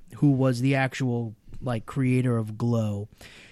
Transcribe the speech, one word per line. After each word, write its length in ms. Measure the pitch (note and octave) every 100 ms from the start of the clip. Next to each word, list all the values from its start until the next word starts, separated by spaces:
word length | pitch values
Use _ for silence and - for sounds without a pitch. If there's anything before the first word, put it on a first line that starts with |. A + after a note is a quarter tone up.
| - -
who 140 | D3
was 280 | C3 C3 A#2+
the 140 | C3+
actual, 640 | C#3 C3 - C3 A#2+ A2+ G#2+ - -
like, 240 | B2 A#2 -
creator 500 | C#3 B2+ B2+ B2 A2+
of 220 | A2 G#2+
Glow, 500 | A#2 A#2 G#2+ G2+ G#2 - - - -